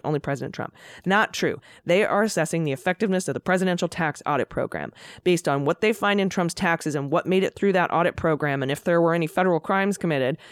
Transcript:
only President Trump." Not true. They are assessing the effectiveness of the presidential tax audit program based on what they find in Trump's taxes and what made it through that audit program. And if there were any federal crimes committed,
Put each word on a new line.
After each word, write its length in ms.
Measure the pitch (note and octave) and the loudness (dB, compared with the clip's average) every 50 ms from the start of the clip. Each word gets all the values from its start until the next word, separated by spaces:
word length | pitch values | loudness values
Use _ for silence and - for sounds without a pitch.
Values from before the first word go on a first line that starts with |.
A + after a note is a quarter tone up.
| - | -4
only 140 | D3 D#3 C#3+ | -4 -4 -2
President 360 | - C#3+ C#3 B2+ C3+ - - | -2 -4 -4 -4 -6 -8 -8
Trump." 180 | - - - - - - - - - - | -8 -10 -10 -12 -16 -20 -20 -20 -8 -2
Not 280 | F3+ G3 G#3+ G#3+ - - | 0 2 2 2 0 -2
true. 260 | - F3+ C#3+ - - - - - - _ | -2 -2 -2 -2 -4 -10 -18 -20 -10 _
They 200 | - F3 G3 G#3+ | 2 2 2 4
are 180 | - - G3+ A3 | 2 2 2 2
assessing 400 | G#3+ - F3 D#3 - - E3 D#3+ | 2 0 -2 -2 0 -2 -2 -2
the 80 | D3 | -2
effectiveness 560 | C3+ - - F#3 F3+ - A3 G3 F#3+ F3+ - | -4 -2 -2 -4 -2 0 0 0 0 0 0
of 60 | - C3+ | -2 -4
the 80 | D3+ | -4
presidential 480 | - - F#3 F#3 F#3+ F#3 F3 F3 F#3 E3+ | 0 0 0 2 2 0 0 0 -2 -4
tax 340 | - - E3 D3+ C3+ - - | -2 -2 -2 -2 -4 -4 -4
audit 220 | - D3 C3+ A2 | -2 0 0 -2
program 460 | - - - B2+ - - D2+ C#2+ - - - - - - - _ | -2 -4 -4 -4 -4 -4 -6 -8 -8 -10 -16 -20 -20 -20 -2 _
based 240 | F3+ F3 E3 - D#3 | 2 2 2 2 0
on 160 | C#3+ C#3 C#3 | 0 2 2
what 160 | D3 F3 - | 0 0 2
they 100 | A3 G#3+ | 0 0
find 300 | A3 - G#3 G3+ G3+ G3+ | 0 0 0 2 2 2
in 80 | F#3+ F#3 | 0 0
Trump's 240 | - G3 E3+ E3 - | 0 0 -2 -2 -2
taxes 420 | - G3 E3+ E3 E3 - D#3 C#3+ | 0 0 0 0 0 -2 -4 -2
and 160 | D3 C#3 C#3 | -2 -2 0
what 140 | D#3 F3 - | 0 0 2
made 180 | E3 F#3 F#3+ F#3+ | 2 2 2 2
it 120 | - - | 0 -2
through 180 | - G3 G3+ F3+ | 0 0 2 2
that 180 | F3+ E3+ - | 2 2 2
audit 240 | - D#3+ F3 E3+ - | 2 2 0 0 0
program. 480 | - - E3 D3+ C#3 D3+ C#3+ C#3 C#3 C3 | 0 0 0 0 0 0 -2 -2 -2 -2
And 80 | C3 | -2
if 140 | D3 - - | -4 -2 0
there 160 | F3+ E3+ E3+ | 2 2 4
were 120 | E3+ E3 E3 | 4 4 2
any 140 | E3+ E3 | 2 0
federal 320 | D3+ - F3 F#3+ F#3 E3+ D#3 | 0 0 0 2 2 2 0
crimes 380 | - - F#3+ G3 G3 G3+ G3 | 0 0 0 0 2 0 -2
committed, 400 | - - E3+ D3+ C3+ B2+ B2+ D#3+ - - - | -2 -2 0 0 2 0 0 -2 -4 -10 -18